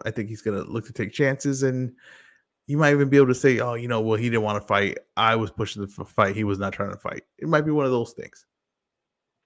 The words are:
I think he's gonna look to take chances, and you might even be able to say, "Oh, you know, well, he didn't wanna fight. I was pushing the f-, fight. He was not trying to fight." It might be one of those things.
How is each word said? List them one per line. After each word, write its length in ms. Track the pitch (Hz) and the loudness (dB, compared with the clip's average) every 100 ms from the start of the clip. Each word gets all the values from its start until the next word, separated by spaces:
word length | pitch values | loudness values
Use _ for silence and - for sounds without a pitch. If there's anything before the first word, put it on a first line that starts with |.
I 60 | 113 | -8
think 180 | 113 107 | -6 -8
he's 140 | 107 | -6
gonna 200 | 110 98 | -4 -4
look 220 | - 113 - | -4 -8 -8
to 60 | |
take 200 | - 101 | -8 -6
chances, 500 | - 139 135 143 135 | 0 0 0 -4 0
and 280 | 135 127 127 - - - _ _ _ _ - | 0 0 -4 -8 -20 -20 _ _ _ _ -4
you 100 | 147 | 2
might 160 | 147 | 4
even 160 | 143 139 | 4 6
be 80 | 143 | 6
able 120 | 127 | 6
to 60 | |
say, 260 | 123 139 113 | 4 2 2
"Oh, 120 | 120 | 0
you 160 | 117 120 | -4 -4
know, 140 | 113 | -2
well, 160 | 110 110 | 0 0
he 100 | 120 | 0
didn't 140 | 113 | 0
wanna 180 | 107 104 | 0 -2
fight. 380 | - 101 101 - - - | 0 0 0 -2 -8 0
I 200 | 113 113 | 2 2
was 140 | 107 | 0
pushing 300 | - 107 104 | -4 -6 -6
the 100 | 101 - | -10 -10
f-, 100 | 98 | -4
fight. 280 | - 98 104 | 0 2 0
He 80 | |
was 140 | 104 98 | -2 -2
not 160 | 98 | -4
trying 160 | - 101 | -6 -8
to 80 | 98 | -8
fight." 240 | - - - _ | -10 -12 -14 _
It 100 | 156 | 0
might 140 | 156 | 0
be 80 | 156 | 2
one 160 | 151 135 | 0 2
of 60 | |
those 200 | 123 117 | 0 -2
things. 320 | - - - _ _ _ _ _ _ _ _ _ _ | -10 -16 -20 _ _ _ _ _ _ _ _ _ _